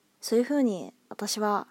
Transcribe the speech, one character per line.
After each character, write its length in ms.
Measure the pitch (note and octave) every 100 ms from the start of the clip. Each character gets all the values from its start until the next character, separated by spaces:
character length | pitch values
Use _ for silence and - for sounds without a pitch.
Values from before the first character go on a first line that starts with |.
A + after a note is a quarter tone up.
| _ _
そ 160 | - A3+
う 40 |
い 20 |
う 40 | B3
風 180 | D4
に 300 | B3+ F#3+ G2 - -
私 320 | - G#3 -
は 280 | G#3 G#3 -